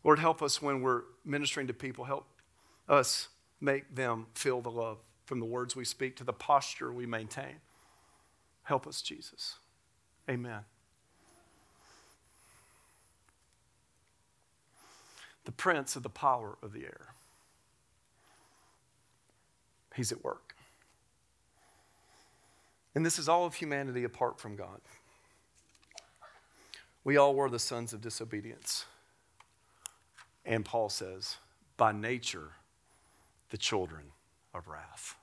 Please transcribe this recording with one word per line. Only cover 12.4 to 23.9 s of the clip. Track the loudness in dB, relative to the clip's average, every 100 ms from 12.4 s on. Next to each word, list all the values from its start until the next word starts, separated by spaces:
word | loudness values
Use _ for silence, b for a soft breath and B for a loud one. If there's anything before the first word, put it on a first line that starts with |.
| -20 -20 -20 -20 -20 _ _ _ _ _ _ _ _ _ _ _ _ _ _ _ _ _ _ B B B B B B B
The | -14
prince | 0 2 2 0 -6
of |
the | -8
power | 2 4 4 0 -10
of | -12
the | -12
air. | -14 -16 -20 b b b b b b _ _ _ _ _ _ -20 -20 _ _ _ _ _ _ _ _ _ _ _ _ _ _
He's | -2 -2
at | -2
work. | -4 -6 -12 -20 b b b b _ _ _ _ _ _ -20 b b b b b b b b b b b _
And | 0
this | 2 2
is | 4
all | 4
of | 4
humanity | -2 -2 -2 -2